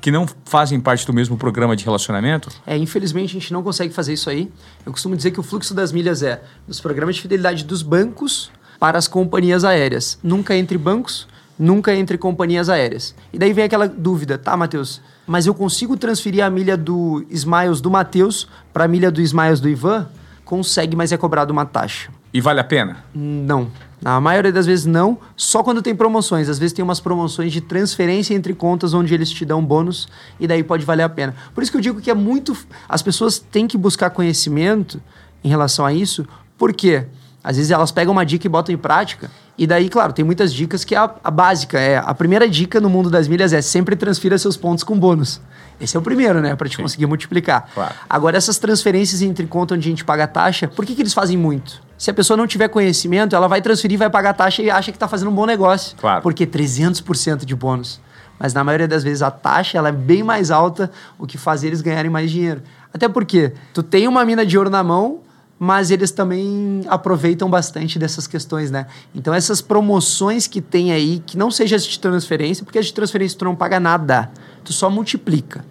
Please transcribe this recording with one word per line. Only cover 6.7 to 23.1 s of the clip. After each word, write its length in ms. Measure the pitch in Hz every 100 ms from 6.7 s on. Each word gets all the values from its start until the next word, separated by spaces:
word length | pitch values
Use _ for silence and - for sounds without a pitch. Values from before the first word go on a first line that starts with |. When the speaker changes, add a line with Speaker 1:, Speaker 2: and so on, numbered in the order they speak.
| -
Speaker 2:
programas 340 | 165 143 160 180
de 60 |
fidelidade 420 | 180 196 180 170
dos 200 | 151 180
bancos 680 | 156 170 226 - 285 - - - _ -
para 180 | 156 165
as 100 | 165
companhias 560 | 185 185 190 180 180
aéreas. 540 | 190 180 135 123 127 -
Nunca 360 | 175 190 202 190
entre 200 | 185 185
bancos, 500 | 151 214 247 - - - _ -
nunca 380 | 160 196 214 196
entre 220 | 180 180
companhias 500 | 185 175 175 175 175
aéreas. 480 | 170 123 123 - - -
E 80 | 160
daí 140 | 196
vem 100 | 208
aquela 240 | 214 208 202
dúvida, 500 | - 165 180 147 135
"Tá, 200 | 131 180
Matheus, 420 | 170 160 131 - - _ -
mas 220 | 175 170
eu 60 |
consigo 420 | 202 196 - 233 247
transferir 480 | 226 220 208 196
a 60 | 196
milha 260 | 185 190 185
do 500 | 156 180 170 151 139
Smiles 500 | 170 143 170 180 156
do 100 | 156
Matheus 560 | 190 185 180 196 214 - - -
pra 160 | - 165
milha 200 | 175 180
do 120 | 160
Smiles 400 | 170 156 160 151
do 80 | 143
Ivan?" 400 | 139 156 220 151 - - -
Consegue, 520 | - 180 185 - 165 165
mas 140 | 165
é 40 | 170
cobrado 340 | 170 151 147
uma 120 | 147 143
taxa. 460 | - 101 - - - _
Speaker 1:
E 80 | 127
vale 180 | 131 139
a 40 |
pena? 340 | 127 147 101 87 -